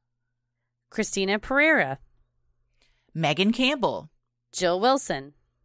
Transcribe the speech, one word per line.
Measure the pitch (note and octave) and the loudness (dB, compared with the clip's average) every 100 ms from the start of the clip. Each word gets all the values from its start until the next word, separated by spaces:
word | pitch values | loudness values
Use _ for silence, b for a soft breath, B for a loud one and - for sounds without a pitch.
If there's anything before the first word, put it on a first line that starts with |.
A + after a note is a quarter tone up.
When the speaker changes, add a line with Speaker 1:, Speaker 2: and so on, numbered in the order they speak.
| _ _ _ _ _ _ _ _ _ | _ _ _ _ _ _ _ _ _
Speaker 1:
Christina | - G#3 G3 F#3+ G#3 | -6 -4 -2 -2 -2
Pereira. | - C4 D#4 D4 C#3 C3+ - _ _ _ _ _ _ _ _ _ _ | 0 2 4 4 0 -4 -12 _ _ _ _ _ _ _ _ _ _
Speaker 2:
Megan | D#3 D#3 D3+ G3 | -4 -2 2 0
Campbell. | A#3+ B3+ D4 F3+ G#2 D3+ _ _ _ _ | 2 0 0 -2 -4 -10 _ _ _ _
Speaker 1:
Jill | - F3+ F3+ | -2 0 2
Wilson. | A#3+ C4+ - D3 C#3 - _ _ | 2 2 0 -6 -10 -20 _ _